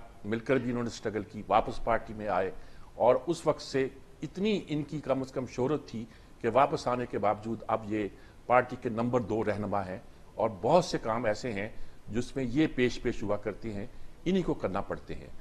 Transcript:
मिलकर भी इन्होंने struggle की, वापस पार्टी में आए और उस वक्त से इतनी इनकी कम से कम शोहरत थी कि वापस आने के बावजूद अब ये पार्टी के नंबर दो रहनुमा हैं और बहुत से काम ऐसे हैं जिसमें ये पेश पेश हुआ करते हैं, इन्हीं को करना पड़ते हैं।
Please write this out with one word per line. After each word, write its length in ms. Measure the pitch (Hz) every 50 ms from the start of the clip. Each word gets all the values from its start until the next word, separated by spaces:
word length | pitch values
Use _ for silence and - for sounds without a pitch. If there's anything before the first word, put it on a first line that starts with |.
| - - - - -
मिलकर 320 | 104 110 117 117 - 135 131
भी 120 | 117 123
इन्होंने 200 | 120 120 120 117
struggle 320 | - - - 113 101 107 101
की, 220 | - - 107 92 90
वापस 320 | 98 110 113 - 110 - -
पार्टी 280 | 120 113 110 - - 107
में 140 | 107 104 104
आए 240 | 92 90 98 92 - - - - - - - - - -
और 180 | 107 120 127
उस 300 | 127 - - 170 - -
वक्त 140 | 156 143 -
से 360 | - - - 135 135 131 - - - - - - -
इतनी 300 | 147 - 180 196 220 208
इनकी 480 | 170 135 - 156 151 143 - 156 151
कम 220 | - 127 131 135 131
से 180 | 131 - 139
कम 60 | 127
शोहरत 400 | 113 - - 123 135 151 143 - - -
थी 140 | 110 117 - - - - - - - -
कि 60 | 117
वापस 360 | 110 127 143 143 160 139 - 127
आने 180 | 123 123 123
के 120 | 120 - 117
बावजूद 440 | 101 101 107 104 107 113 113 110 - -
अब 120 | 110 110 113
ये 240 | 101 107 110 104 98 - - - - - - - -
पार्टी 280 | 120 127 127 - 131
के 140 | - - 123
नंबर 300 | 110 113 117 123 123 123
दो 220 | 107 92 107 113 107
रहनुमा 380 | 104 101 98 104 98 98 101
हैं 220 | 95 92 92 - - - - - - - - -
और 100 | 107 113
बहुत 380 | 107 87 92 123 160 180 156
से 120 | - - -
काम 280 | - 117 110 117 123
ऐसे 220 | 107 104 - - 127
हैं 260 | 107 98 101 113 - - - - - - - -
जिसमें 340 | 104 120 117 - - 139 131
ये 220 | 117 113 147 160
पेश 300 | 151 - 131 123 120 117
पेश 260 | - - 123 107 - 110
हुआ 140 | 101 104
करते 320 | 101 - 107 92 - - 113
हैं, 220 | 104 101 104 - - - - - - - -
इन्हीं 160 | 165 185 190 165
को 120 | 170 147
करना 260 | - - 101 92 98
पड़ते 340 | 95 - 87 78 - - -
हैं। 160 | 62 65 - - -